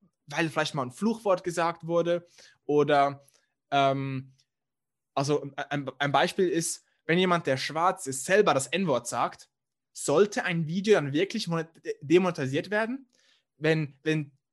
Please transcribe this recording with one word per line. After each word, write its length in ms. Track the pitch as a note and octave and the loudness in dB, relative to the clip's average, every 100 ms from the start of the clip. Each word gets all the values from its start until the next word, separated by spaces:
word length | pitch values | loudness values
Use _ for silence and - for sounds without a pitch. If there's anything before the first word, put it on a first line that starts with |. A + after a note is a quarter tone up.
| _ _ - | _ _ -10
weil 220 | D3 D#3+ | -4 -2
vielleicht 260 | D#3 D3+ | -2 -4
mal 100 | D3 | -4
ein 80 | B2+ | -6
Fluchwort 520 | - G#3+ A3 G3+ F3+ | -4 -4 -2 0 -2
gesagt 420 | F3 E3+ E3+ E3+ E3 | -2 -2 -2 -4 -2
wurde 400 | E3+ E3+ F3 - _ - _ | -2 0 -2 -6 _ -20 _
oder, 640 | - D3 D3 C#3+ C#3 C#3 _ _ _ _ - | -2 2 4 4 2 0 _ _ _ _ -2
ähm, 640 | C#3+ C#3 C#3 C3+ C3 C3+ _ _ _ _ _ _ _ _ | 2 2 0 -4 -8 -10 _ _ _ _ _ _ _ _
also 360 | - C#3+ D3 C#3 C#3+ C#3 | -4 0 -2 -2 -10 -6
ein, 220 | D3 C3+ - | -6 -6 -4
ein 140 | C#3+ | 0
Beispiel 360 | C#3 E3 - F3+ | 2 2 2 0
ist, 340 | D#3+ D#3+ - _ _ | 0 -4 -8 _ _
wenn 140 | - F3 | -2 0
jemand, 280 | F#3 E3+ C#3+ | 2 2 0
der 120 | C3 | -2
schwarz 480 | - D3 F3+ F#3 C3+ | -2 0 0 0 -6
ist, 180 | C3 | -8
selber 300 | - G3+ F3+ | 0 4 4
das 120 | C#3 C3 | 4 0
N-Wort 400 | F3 F#3 A#2+ - | -2 0 -2 -2
sagt, 440 | B2 E3+ - - _ _ _ _ | -4 -4 -6 -20 _ _ _ _
sollte 520 | - - F#3+ G#3 B3 | -10 0 4 4 2
ein 220 | F#3 E3+ D3+ | -4 -2 -2
Video 280 | F3+ G3 | -2 4
dann 180 | F#3+ C#3+ | 4 4
wirklich 340 | D3 G3 A3 E3+ | -2 -2 -4 -4
monet-, 220 | E3 D#3+ _ E3 - | -4 -4 _ -10 -10
demonetarisiert 680 | C#3 F3 F#3 D#3+ C3 C#3+ F3+ | 4 4 4 -2 -4 -4 -4
werden? 360 | G#3 A3 C4+ - _ _ _ _ - | -4 -4 -6 -12 _ _ _ _ -4
Wenn, 400 | D3+ D#3+ C#3+ - | 0 0 -2 -6
wenn 300 | D#3 D#3 C#3+ _ _ | -4 -2 -4 _ _